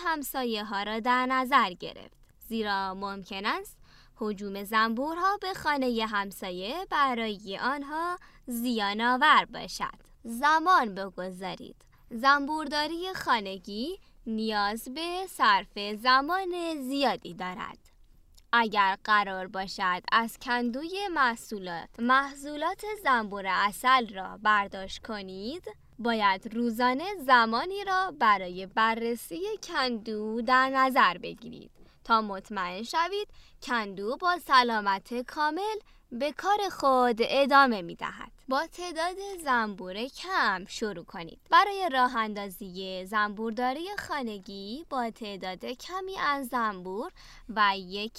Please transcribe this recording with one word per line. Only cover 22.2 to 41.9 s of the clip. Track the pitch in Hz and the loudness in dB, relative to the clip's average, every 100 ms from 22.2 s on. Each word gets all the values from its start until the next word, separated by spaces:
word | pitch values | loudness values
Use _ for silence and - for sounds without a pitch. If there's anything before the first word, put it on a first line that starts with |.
| 277 277 277 294 311 359 415 427 | 4 -4 -10 -4 -2 -2 -6 -4
زنبور | 302 247 208 196 190 | 2 2 2 -4 -2
عسل | 180 202 - 254 262 220 190 | 0 0 0 4 4 4 -6
را | 185 185 | -10 -2
برداشت | 214 208 202 202 190 - | 2 4 2 -6 -10 -10
کنید، | - 214 190 190 214 339 427 427 - - | -10 -8 -8 -10 -8 -10 -12 -18 -18 -6
باید | 226 226 202 190 214 220 | -2 4 4 2 -2 -2
روزانه | 240 220 247 269 359 403 262 | -2 2 2 0 -4 -2 6
زمانی | 247 226 226 285 392 | 6 6 2 -2 -4
را | 392 - 190 294 | 0 0 0 2
برای | 226 202 180 180 190 | 4 4 0 -8 -4
بررسی | 226 220 226 233 240 - 330 392 427 | 2 2 2 -2 -4 -6 -8 -6 -6
کندو | - 339 262 226 220 214 214 226 | -6 -2 0 -2 -4 -4 -4 -2
در | 233 254 262 | 4 4 4
نظر | 269 262 262 202 175 | 4 4 6 4 4
بگیرید | 170 170 233 - - - - _ | -6 -12 -14 -16 -18 -20 -20 _
تا | - 226 | 2 2
مطمئن | 214 190 - 208 180 185 | 2 -6 -8 -6 -4 -6
شوید | 233 330 339 403 415 - - - | -4 0 0 -2 -8 -12 -20 -14
کندو | - 240 208 190 202 277 | -4 -2 -2 -6 -6 -2
با | 359 359 - | 0 0 4
سلامت | 269 240 226 202 196 - 240 | 6 6 4 2 0 -2 -8
کامل | 247 311 302 311 415 427 - - _ | -6 -2 -2 0 -2 -4 -10 -20 _
به | 240 285 | -4 -4
کار | - 359 415 392 | -2 0 2 0
خود | - 277 254 247 226 | 0 4 6 4 4
ادامه | 233 262 277 277 269 214 | 2 4 6 8 8 4
می‌دهد. | 170 170 151 185 - - - | -4 -8 -10 -10 -16 -16 -4
با | 262 330 | -2 -2
تعداد | - 359 311 339 381 403 381 | -6 -8 -4 -4 -4 -10 -8
زنبور | 302 240 220 185 185 190 254 | -2 0 0 -4 -8 -8 -8
کم | - 359 370 240 185 196 | -8 -4 0 2 0 -4
شروع | - 214 175 160 | -6 -6 -6 -10
کنید. | 190 165 - - | -12 -12 -14 4
برای | 339 403 392 359 | 6 6 2 0